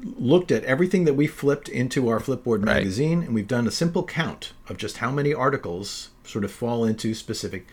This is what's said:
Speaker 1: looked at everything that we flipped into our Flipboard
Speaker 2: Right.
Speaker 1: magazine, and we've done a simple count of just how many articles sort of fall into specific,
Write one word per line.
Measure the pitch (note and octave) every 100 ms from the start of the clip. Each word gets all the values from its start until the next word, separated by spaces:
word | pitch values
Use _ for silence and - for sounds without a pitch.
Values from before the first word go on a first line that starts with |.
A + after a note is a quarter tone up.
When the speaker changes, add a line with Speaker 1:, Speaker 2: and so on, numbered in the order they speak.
Speaker 1:
looked | - - A#2+ E3+ F3+
at | A2+
everything | A#2+ C3 F3+ F#3+
that | E3
we | C3+ D3
flipped | - C#3 C#3+ -
into | B2+ B2+ C#3 A#2+
our | A2+
Flipboard | A2 B2+ B2 G#2+ A2
Speaker 2:
Right. | -
Speaker 1:
magazine, | G2 G2 D3+ E3+
and | D#3+
we've | A2+ G2+
done | A#2+ A#2
a |
simple | - E3 F3
count | F3 - D#3 D2 - - -
of | F#2+
just | G#2+ -
how | A#2
many | C#3+ C#3+
articles | C3 C3 C#3 F2+ F2 G2+ - - -
sort | - A2+
of | G2+
fall | - A#2+ A#2+
into | A2+ A2 A2+
specific, | A2 - G#2+ G2+ F#2 -